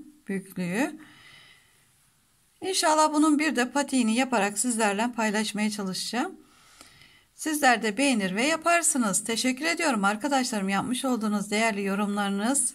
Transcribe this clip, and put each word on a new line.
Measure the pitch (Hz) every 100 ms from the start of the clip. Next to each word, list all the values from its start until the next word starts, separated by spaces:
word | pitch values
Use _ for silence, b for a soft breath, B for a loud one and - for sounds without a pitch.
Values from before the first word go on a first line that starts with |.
| - - -
büyüklüğü. | 196 190 - 175 196 302 - B B B B B B B B B B _ _ _ _ _ _
İnşallah | 359 370 339 311 311
bunun | 302 311 294
bir | 311 247
de | 247
patiğini | 285 277 262 220
yaparak | 226 269 240 196 208
sizlerle | 247 220 214 202 240
paylaşmaya | 240 214 208 214 208 214
çalışacağım. | 208 190 180 - 247 359 - B B B B B B B B B
Sizler | - 311 294 269 233
de | 226 208
beğenir | 277 233 190
ve | 190 277
yaparsınız. | 320 330 339 320 269 220 180
Teşekkür | - 226 254 254
ediyorum | 320 339 330 226
arkadaşlarım. | 196 214 285 269 254 214 190
Yapmış | 196 208 247
olduğunuz | 269 240 214 208 202
değerli | 208 226 202
yorumlarınız, | 196 196 202 202 196 196 220 277 -